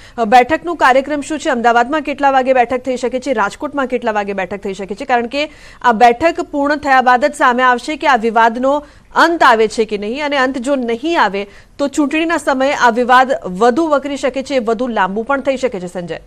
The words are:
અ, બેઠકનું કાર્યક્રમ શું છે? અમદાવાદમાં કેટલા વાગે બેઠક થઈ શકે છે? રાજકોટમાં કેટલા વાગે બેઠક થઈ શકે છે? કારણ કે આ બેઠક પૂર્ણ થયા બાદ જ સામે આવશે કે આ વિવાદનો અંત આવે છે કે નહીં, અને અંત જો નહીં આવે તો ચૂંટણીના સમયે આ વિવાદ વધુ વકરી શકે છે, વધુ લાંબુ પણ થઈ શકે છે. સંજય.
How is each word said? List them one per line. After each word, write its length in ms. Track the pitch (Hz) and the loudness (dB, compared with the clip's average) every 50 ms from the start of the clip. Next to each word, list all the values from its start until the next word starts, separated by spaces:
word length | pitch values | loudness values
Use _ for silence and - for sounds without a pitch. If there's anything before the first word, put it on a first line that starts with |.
| - - - - | -20 -14 -8 -6
અ, 80 | 226 | 0
બેઠકનું 520 | 208 247 247 247 254 311 311 - 339 339 - | 4 6 6 6 6 2 -2 -2 -6 -2 0
કાર્યક્રમ 440 | 320 262 254 269 262 285 302 294 | 2 4 4 2 2 0 -4 -6
શું 180 | 277 - 320 294 | -6 -6 -8 -6
છે? 100 | - 320 | -4 -2
અમદાવાદમાં 520 | 269 240 226 240 233 240 240 247 302 311 | -2 0 2 2 2 2 2 0 -2 -4
કેટલા 300 | 285 302 277 254 285 277 | -4 -4 -4 0 0 2
વાગે 220 | 269 262 254 262 262 | 2 2 2 2 2
બેઠક 240 | 254 240 233 262 254 | 2 2 0 -2 -4
થઈ 200 | 254 269 254 240 | -4 -4 -6 -4
શકે 220 | - 240 247 254 | -4 -4 -4 -4
છે? 140 | 254 285 262 | -4 -4 -2
રાજકોટમાં 540 | 220 196 202 - - 302 285 277 277 262 240 | -2 -2 -4 -4 -6 -10 -8 -4 -4 -4 -2
કેટલા 240 | 247 240 233 226 | -4 -4 -4 -4
વાગે 220 | 214 208 202 196 202 | -4 -4 -4 -4 -4
બેઠક 240 | 196 190 180 208 190 | -6 -6 -6 -8 -8
થઈ 160 | - 202 190 | -8 -10 -8
શકે 220 | 185 196 180 208 | -8 -10 -10 -10
છે? 100 | - - | -10 -4
કારણ 220 | - 254 240 233 233 | -2 0 0 0 -2
કે 220 | 277 285 - - - - - - - - | -4 -6 -6 -6 -8 -14 -20 -20 -14 -2
આ 100 | - 247 | 0 0
બેઠક 500 | 233 202 247 240 240 240 320 339 339 349 | 4 6 6 4 4 4 2 0 0 -2
પૂર્ણ 340 | 339 - - 285 277 285 302 | -4 -6 -4 -2 0 0 0
થયા 260 | 285 294 285 262 262 | -2 0 2 2 4
બાદ 240 | 240 254 247 240 262 | 4 4 4 4 2
જ 80 | 294 294 | 0 0
સામે 300 | - 311 254 240 247 254 | 2 2 2 2 4 2
આવશે 320 | 254 247 240 - 302 311 | 2 2 2 -2 -6 -8
કે 120 | - 320 302 | -2 0 0
આ 80 | 262 | 2
વિવાદનો 680 | 233 208 233 214 233 226 233 220 247 254 269 285 294 294 - - - - _ - | 2 0 0 2 4 4 2 2 0 0 0 0 0 -4 -8 -16 -20 -20 _ 0
અંત 280 | 165 - 320 339 320 339 | 2 2 2 4 4 4
આવે 240 | 269 240 220 226 214 | 4 6 4 2 2
છે 180 | - - 220 | 0 -2 -4
કે 120 | 214 214 196 | -2 -4 -6
નહીં, 280 | 208 208 240 285 302 | -6 -6 -6 -6 -4
અને 120 | 285 285 277 | -2 0 0
અંત 200 | 254 262 269 277 | 0 0 -2 -4
જો 180 | 226 269 285 | -2 -2 -2
નહીં 460 | 262 247 226 233 233 277 330 339 320 | -2 -2 -2 -4 -4 -2 -2 0 2
આવે 260 | 240 202 185 196 202 202 - - - _ _ - | 0 0 0 -4 -6 -8 -12 -20 -20 _ _ -4
તો 100 | 285 285 | -4 -2
ચૂંટણીના 500 | 277 311 294 277 320 311 330 330 339 311 | 0 -2 -2 0 0 -2 -2 -2 -2 -2
સમયે 360 | - 320 277 262 262 277 294 | -2 -2 -2 0 0 -2 0
આ 160 | - 233 240 | 2 2 2
વિવાદ 420 | 220 240 247 226 254 254 262 247 269 - - | 2 2 2 4 4 4 4 4 0 -4 -4
વધુ 420 | 185 180 180 226 247 240 320 330 311 | -6 -2 0 2 2 2 2 0 0
વકરી 300 | 294 277 277 285 285 269 | 0 0 -2 -4 -6 -4
શકે 260 | - 262 - 269 262 | -4 -4 -4 -4 -6
છે, 160 | - 285 262 | -4 -2 -2
વધુ 280 | 220 220 226 208 254 247 | -2 -2 -2 -2 -4 -2
લાંબુ 360 | 226 214 190 180 196 220 226 | -2 -2 -2 -2 -2 -4 -4
પણ 180 | 233 277 277 | -2 -4 -2
થઈ 160 | 240 277 262 247 | -2 -2 -2 -2
શકે 220 | 262 240 - 175 | -2 -4 -4 -6
છે. 80 | 180 170 | -10 -10
સંજય. 320 | - 185 175 160 160 - - | -10 -10 -10 -10 -10 -12 -14